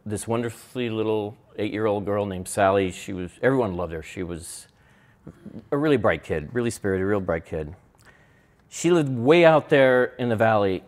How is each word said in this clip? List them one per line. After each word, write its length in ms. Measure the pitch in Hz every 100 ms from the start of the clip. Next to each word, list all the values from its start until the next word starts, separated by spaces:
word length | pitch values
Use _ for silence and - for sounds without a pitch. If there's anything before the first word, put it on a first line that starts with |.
| 104
this 220 | 104 -
wonderfully 640 | 117 117 - - 127 120
little 460 | 110 110 110 104 - _ -
eight-year-old 460 | 107 104 110 104
girl 200 | 101 101
named 240 | 101 92 90
Sally. 420 | - 101 101 95
She 220 | 87 -
was, 200 | 92 90 -
everyone 340 | 120 135 110 90
loved 160 | 87
her. 100 | 80
She 200 | 78 -
was 440 | 87 85 80 - - _ _ _ _ _ - - - - -
a 60 | 143
really 220 | 156 131
bright 240 | 104 82
kid, 260 | - 82 76
really 180 | 123 117
spirited, 340 | - 104 95
real 160 | 95 104
bright 240 | 90 82
kid. 300 | - 82 76 90 _ _ _ _ _ _ _ _ _
She 200 | - 170
lived 200 | 175 143
way 340 | 127 123 170
out 240 | 165 156 -
there 460 | 147 131 127 123 -
in 100 | 123
the 80 | 110
valley 480 | 113 110 101 90